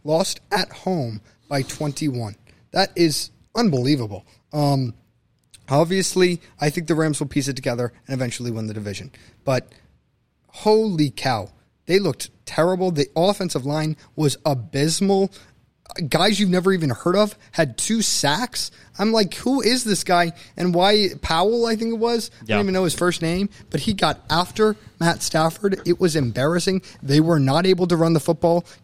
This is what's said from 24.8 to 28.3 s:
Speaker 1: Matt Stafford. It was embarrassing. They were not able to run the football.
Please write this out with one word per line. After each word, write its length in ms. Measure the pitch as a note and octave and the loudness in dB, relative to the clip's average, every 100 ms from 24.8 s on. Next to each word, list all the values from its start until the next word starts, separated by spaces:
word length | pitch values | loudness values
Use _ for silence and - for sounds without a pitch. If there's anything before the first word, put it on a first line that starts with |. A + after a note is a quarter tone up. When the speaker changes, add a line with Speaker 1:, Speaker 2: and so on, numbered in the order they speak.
| - - | -8 -2
Speaker 1:
Matt 220 | E3 - | 0 0
Stafford. 600 | - D#3+ D#3+ - G3+ F#3 | -2 0 0 0 -2 -2
It 160 | E3+ F3 | 0 0
was 160 | F#3 D3+ | 2 0
embarrassing. 640 | B2 G#2 C#3+ F3 G3 F#3+ - - | -2 0 0 0 0 -2 -4 -10
They 180 | C3+ C#3+ | 2 4
were 180 | D#3+ D#3+ | 4 4
not 280 | C3 D#3 F#3 | 4 2 2
able 200 | F#3 F3+ | 2 2
to 80 | E3+ | 2
run 180 | E3 | 2
the 60 | D#3+ | 2
football. 440 | - | 0